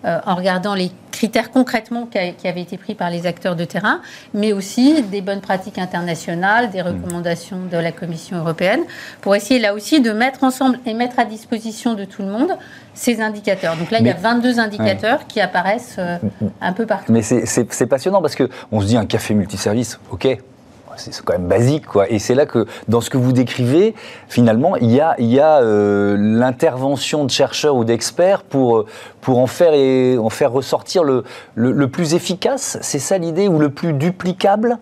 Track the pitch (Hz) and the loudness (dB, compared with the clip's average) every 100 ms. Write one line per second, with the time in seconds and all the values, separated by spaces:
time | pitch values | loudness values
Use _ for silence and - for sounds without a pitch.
0 | 208 165 - 180 185 180 202 196 180 - | -2 -4 -2 -2 0 -2 -2 -4 -4 -8
1 | - - 214 226 233 262 247 226 220 233 | -18 -4 -2 -2 0 0 0 -2 -4 -10
2 | 233 208 180 175 185 175 175 180 - 214 | -4 -4 -4 -4 -6 -6 -8 -10 -10 -6
3 | 175 170 180 175 190 170 170 175 208 330 | -4 -4 -4 -4 -4 -4 -4 -2 -2 -2
4 | - - - 208 214 196 190 - 262 320 | -6 -20 -8 -2 0 -2 -2 4 4 4
5 | 208 196 190 196 190 190 196 196 180 175 | 0 -4 -4 -6 -2 -4 -4 -8 -6 -4
6 | 175 160 - 170 190 220 240 185 175 185 | -4 -6 -6 -2 2 2 0 -4 -4 -6
7 | 180 175 175 170 - 185 185 170 165 165 | -6 -4 -4 -4 -6 -10 -6 -4 -4 -6
8 | 170 165 - 175 165 160 180 262 339 - | -10 -10 -8 -6 -4 0 0 0 -2 -10
9 | - - 196 202 208 254 208 208 208 311 | -18 -8 0 0 4 2 2 -2 2 2
10 | 233 214 254 269 262 254 262 247 240 220 | 4 2 -2 2 0 2 0 0 -4 -4
11 | 240 247 220 214 - 226 220 214 240 214 | -2 0 -2 -4 -8 -6 -6 -6 -4 -4
12 | 190 - 196 208 330 339 - - - - | -8 -8 -6 -2 -2 -2 -10 -20 -20 -4
13 | - 226 214 208 208 190 165 165 170 226 | -2 -2 -2 -4 -4 -2 -2 -4 -2 2
14 | 226 175 214 240 247 233 220 208 220 196 | 2 2 0 2 2 0 -2 0 -2 0
15 | 214 294 - - 185 185 180 226 233 - | 0 -2 -2 -2 0 0 0 -2 -4 -8
16 | 180 175 - - 101 - 175 185 220 196 | -6 -4 -6 -4 -8 -4 -6 -4 -2 -4
17 | - 113 110 123 - - 117 - 127 135 | 2 0 2 0 2 -2 -2 -2 0 0
18 | 185 196 151 - 127 - - 110 101 120 | 2 0 0 -2 -4 -4 -4 -2 2 2
19 | 98 110 - 107 90 101 104 110 113 - | 2 -2 0 0 0 -4 -2 -2 -4 -8
20 | - 92 135 120 - - - - - - | -14 -2 0 0 -8 -20 -20 -20 -20 -18
21 | - - - 87 87 95 123 147 - 104 | -16 -10 -4 -2 2 2 4 2 0 0
22 | 98 110 - 127 151 120 104 - - 117 | 2 0 2 2 2 0 -2 -6 0 0
23 | 107 135 123 127 120 - 123 151 214 214 | 2 0 2 2 2 0 2 4 2 0
24 | - - - - 120 110 160 196 117 123 | -18 -20 -4 2 4 4 2 2 4 4
25 | 156 135 113 131 156 151 117 104 104 101 | 4 2 2 4 6 6 6 4 4 2
26 | 101 101 104 113 127 127 160 127 135 135 | 2 2 2 2 2 2 0 0 -2 -2
27 | - 156 139 - 131 - 151 131 113 117 | -2 -2 -2 0 0 2 2 2 2 0
28 | - - 180 196 - 135 123 113 104 - | -2 0 2 2 0 0 4 2 0 -12
29 | - - - 123 123 - 175 151 131 131 | -20 -10 0 2 2 4 4 6 4 4
30 | 127 127 110 - 143 127 123 151 - 190 | 4 2 0 0 0 0 -2 -4 0 0
31 | 151 127 - - - - 123 143 139 151 | 2 0 -2 -18 -12 -2 0 2 0 0
32 | 165 165 - 180 233 269 - - - 147 | 0 0 0 -4 -2 -2 -4 -8 -6 -6
33 | 127 196 170 160 202 160 151 135 175 143 | -2 -2 0 0 2 4 2 0 -2 0
34 | 165 185 185 180 202 208 233 233 | 0 -2 -6 0 2 2 0 -2